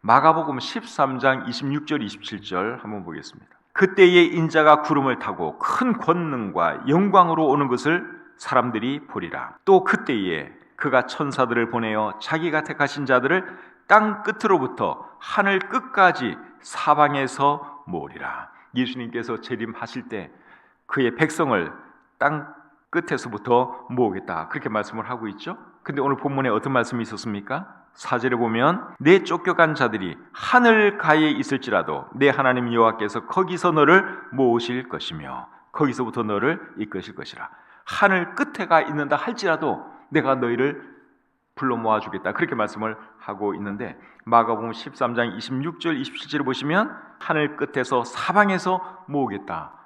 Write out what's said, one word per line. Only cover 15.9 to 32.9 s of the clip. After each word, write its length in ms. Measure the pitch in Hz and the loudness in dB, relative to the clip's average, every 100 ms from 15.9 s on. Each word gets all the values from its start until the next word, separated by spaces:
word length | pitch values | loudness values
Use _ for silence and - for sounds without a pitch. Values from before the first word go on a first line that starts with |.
| - 185 160 120 - - - | 4 4 4 -6 -6 -14 -20
사방에서 1200 | - - - 151 147 139 135 - 139 147 - - - | -14 -4 0 4 4 2 -4 0 0 0 -8 -18 -10
모으리라." 600 | 87 71 - - - - - _ 123 | -8 -8 -12 -12 -12 -14 -20 _ -4
예수님께서 680 | 127 127 117 120 113 110 | -2 -4 -8 -8 -6 -8
재림하실 680 | - 117 113 107 113 127 - | -6 -8 -8 -8 -10 -12 -10
때 220 | 107 82 - _ - _ _ - | -10 -10 -18 _ -20 _ _ -6
그의 300 | 147 123 117 | 0 0 2
백성을 560 | 151 - 151 107 80 - - _ _ _ | 0 2 0 0 -2 -8 -20 _ _ _
땅 340 | 143 151 143 - _ _ _ | -2 0 -8 -18 _ _ _
끝에서부터 960 | 170 165 139 127 107 - 123 123 - - | -6 -2 -6 -6 -10 2 2 2 -6 -8
모으겠다, 600 | 123 113 95 - 85 78 | 0 0 0 -8 -8 -8
그렇게 200 | 151 117 | -8 -4
말씀을 400 | 110 101 113 107 | -4 -6 -8 -10
하고 180 | 123 110 | -8 -10
있죠. 280 | 98 - 185 - _ | -10 -14 -14 -18 _
근데 200 | - 139 | -8 -2
오늘 160 | 135 135 | -2 -2
본문에 320 | 143 135 131 | -2 -2 0
어떤 240 | 110 139 | 0 0
말씀이 280 | 131 113 120 | 0 0 -4
있었습니까? 720 | 110 104 117 101 - 139 190 - _ | -6 -8 -8 -8 -8 -10 -10 -20 _
사 260 | _ - 123 | _ -4 -2
절에 160 | 127 120 | 0 0
보면, 600 | 117 113 139 190 - - | 0 2 2 2 -6 0
"내 240 | 143 190 | 4 4
쫓겨간 520 | - 175 180 175 160 139 | 4 -4 -2 4 2 4
자들이 420 | 120 107 92 78 - | 0 0 -6 -10 -16
하늘 640 | - - 247 240 220 208 202 | -12 2 6 6 6 4 2
가에 320 | 160 156 156 | 4 4 4
있을지라도 800 | 123 - 135 - 101 80 73 - | 0 -2 -4 0 0 0 -6 -8
내 160 | - 139 | 2 2
하나님 420 | 131 131 127 120 | 4 2 2 0
여호와께서 540 | 117 113 | 4 4